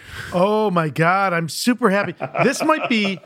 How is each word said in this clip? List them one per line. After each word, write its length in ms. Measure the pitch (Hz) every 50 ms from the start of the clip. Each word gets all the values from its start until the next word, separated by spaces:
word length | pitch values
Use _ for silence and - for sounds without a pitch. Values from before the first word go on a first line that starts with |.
| - - - - - - -
Oh 360 | 175 185 208 214 214 220 208
my 180 | 180 170 160 156
God. 440 | 123 156 165 170 185 196 196 190 170
I'm 160 | 165 170 147
super 400 | - - - 240 247 - 247 202
happy. 260 | 190 202 196 180 - - - - - - -
This 200 | 247 277 - -
might 240 | 311 311 311 - -
be, 300 | 240 214 208 196 190 - -